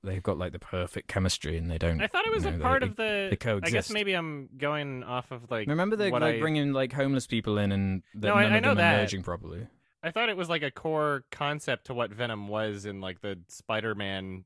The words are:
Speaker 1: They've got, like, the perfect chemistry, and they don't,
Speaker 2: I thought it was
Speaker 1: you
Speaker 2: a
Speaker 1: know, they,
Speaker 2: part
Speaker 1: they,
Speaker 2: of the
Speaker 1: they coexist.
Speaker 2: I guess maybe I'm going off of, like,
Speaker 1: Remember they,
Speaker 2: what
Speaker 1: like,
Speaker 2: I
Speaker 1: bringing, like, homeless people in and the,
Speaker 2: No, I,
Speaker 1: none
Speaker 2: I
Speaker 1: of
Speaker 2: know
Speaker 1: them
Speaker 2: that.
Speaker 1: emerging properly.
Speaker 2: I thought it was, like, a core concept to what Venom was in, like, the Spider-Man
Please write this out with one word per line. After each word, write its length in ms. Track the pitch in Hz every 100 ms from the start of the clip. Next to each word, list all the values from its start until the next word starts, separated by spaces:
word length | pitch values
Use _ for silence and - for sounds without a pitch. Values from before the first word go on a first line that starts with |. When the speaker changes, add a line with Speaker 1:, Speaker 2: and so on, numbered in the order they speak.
Speaker 1:
They've 200 | 98 95
got, 160 | 90 82
like, 140 | 90
the 60 | 90
perfect 500 | - 92 90 - -
chemistry, 480 | - 92 - 73 82
and 120 | 82
they 60 | 82
don't, 220 | 85 82
Speaker 2:
I 60 | -
thought 180 | 349 440
it 60 |
was 120 | 440
Speaker 1:
you 40 | -
Speaker 2:
a 20 |
Speaker 1:
know, 60 | -
they, 40 |
Speaker 2:
part 180 | 254 269
Speaker 1:
they, 40 | 254
Speaker 2:
of 80 | 208
the 300 | 220 208 196
Speaker 1:
they 60 | 196
coexist. 380 | 123 110 -
Speaker 2:
I 20 | -
guess 140 | -
maybe 220 | 214 202
I'm 340 | 185 160 147 135 131
going 460 | 143 151 143 131
off 280 | 123 123 123
of, 180 | 127 117
like, 160 | 117 107
Speaker 1:
Remember 280 | 156 190 214
they, 140 | 202
Speaker 2:
what 100 | 123
Speaker 1:
like, 140 | 120 117
Speaker 2:
I 40 |
Speaker 1:
bringing, 320 | 160 156 143
like, 180 | 135 131
homeless 340 | 135 135 135 -
people 300 | 117 107 104
in 140 | 101
and 300 | 98 98 95 -
the, 140 | - 107
Speaker 2:
No, 60 |
I, 80 | 208
Speaker 1:
none 80 | 208
Speaker 2:
I 40 | 208
Speaker 1:
of 40 |
Speaker 2:
know 60 | 247
Speaker 1:
them 60 | 233
Speaker 2:
that. 160 | 170 139
Speaker 1:
emerging 220 | 107 98
properly. 440 | 90 87 82 87 117 _ _ _
Speaker 2:
I 80 | 165
thought 180 | 190 233
it 80 | 190
was, 140 | 175
like, 120 | 165
a 80 | 143
core 540 | - 160 156 151 143 -
concept 560 | - 143 151 - 123 -
to 80 |
what 160 | 123 117
Venom 380 | 104 120 110 101
was 360 | 107 110 101
in, 160 | 101 98
like, 200 | 95 90
the 160 | 104 95 87
Spider-Man 960 | - - 110 110 101 98 98 95 92